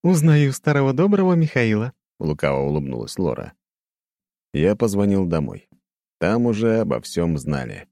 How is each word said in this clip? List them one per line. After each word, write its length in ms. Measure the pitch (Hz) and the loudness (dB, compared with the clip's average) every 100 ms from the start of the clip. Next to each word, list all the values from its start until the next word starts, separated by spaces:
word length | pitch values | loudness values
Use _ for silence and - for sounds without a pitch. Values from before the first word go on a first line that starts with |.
"Узнаю 500 | 175 180 160 151 143 | 2 4 6 4 4
старого 400 | 131 - 143 135 | 0 0 2 2
доброго 400 | 131 190 202 185 | 2 2 2 2
Михаила", — 600 | 175 156 131 117 107 120 - _ _ | 2 2 2 2 0 -2 -10 _ _
лукаво 420 | 80 76 73 69 | -6 -2 0 0
улыбнулась 560 | 69 76 69 60 55 - | 0 -2 -4 -8 -10 -4
Лора. 360 | 87 58 - _ _ _ _ _ _ _ _ _ _ | -4 -4 -10 _ _ _ _ _ _ _ _ _ _
Я 220 | 73 85 104 | 0 0 2
позвонил 500 | 117 101 101 98 92 | 0 0 2 2 0
домой. 440 | 80 67 50 _ _ _ _ _ _ | -2 -4 -10 _ _ _ _ _ _
Там 260 | 82 113 120 | -2 0 0
уже 340 | 107 117 110 | 0 0 0
обо 200 | 101 60 | -2 -4
всем 360 | - - 85 76 | -6 -4 -2 -2
знали. 500 | 65 71 60 50 - | -4 -6 -6 -14 -18